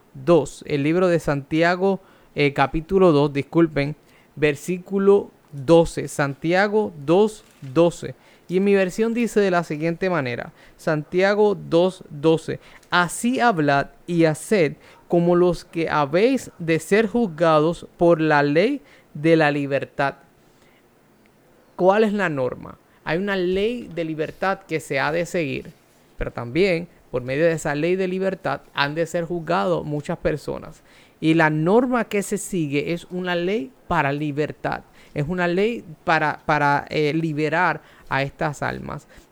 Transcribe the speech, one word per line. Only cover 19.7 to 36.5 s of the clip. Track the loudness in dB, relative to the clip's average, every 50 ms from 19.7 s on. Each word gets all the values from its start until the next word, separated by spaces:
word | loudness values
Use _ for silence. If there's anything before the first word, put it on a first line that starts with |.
| -2 -4 -4 -6 _ -4 -2 -2 -4 -6 _ _ _ _ _ _ _ _ _ _ _ _ _ _ _ _ _ _ _ _ _ _ _ _ _ _ _ _ _ _ _
¿Cuál | 0 2 4 4 4 2
es | 2 0
la | 0 -2 -2
norma? | -2 -2 -4 -4 -6 -8 -12 -16 -20 -20 _ _ _ _ _
Hay | -4 -4 -2
una | -2 -2 -2
ley | -2 -2 -2 -2 -2 -2 -2 -4 -6 -10 -10 -8
de | -8 -6
libertad | -6 -6 -6 -8 -8 -8 -4 -4 -4 -4 -4 -6 -6
que | -8 -6
se | -6 -4 -4 -2
ha | -2 -2
de | -2 -2 -4 -2
seguir, | -4 -4 -4 -4 -4 -8 -10 -12 -18 _ _ _ _ _ _ _ _ -10
pero | -10 -8
también | -8 -8 -10 -4 -2 0 0 0 0 -2 -6 -10 _ _ _ _
por | -8 -6
medio | -6 -4 -2 0 2
de | 2
esa | 0 0 -4 -4 -4
ley | -2 -2 0 0
de | -2 -2 -4
libertad | -4 -4 -4 -4 -4 -4 -6 -6 -6 -6 -8 _ -4
han | -2 -2 -2 -2
de | -4 -4
ser | -4 -4 -6 -6
juzgados | -6 -6 -6 -4 -2 -2 -2 0 0 -2 -2 -2
muchas | -4 -6 -6 -6 -8 -8 -4
personas. | -4 -4 -4 -4 -6 -10 -10 -10 -12 -16 -18 -20 _ _ _ -20 _ _ _ _
Y | 0 2 4
la | 4 4 4
norma | 2 2 2 2 4 4 2 2 0 -2 -2
que | -2 -4 -4 -4
se | -4 -6 -6
sigue | -6 -6 -4 -4 -4 -2 -2 -2 -2 -2 -4
es | -6 -8 -10
una | -10 -8 -6 -4 -4
ley | -2 -2 -2 -2 -4 -6 -8 -14 _ _ -4
para | -2 0 0 0
libertad, | -2 -2 -4 -4 -4 -4 -4 -4 -6 -8 -6 -6 -6 -6 -10 _ _ -20 -20 -10 -8
es | -6 -6 -4
una | -2 -2 -2 0
ley | 0 0 0 -2 -2 -6 -10 -14 -20 -8 _
para, | -2 0 0 0 -2 -4 -4 _
para, | -2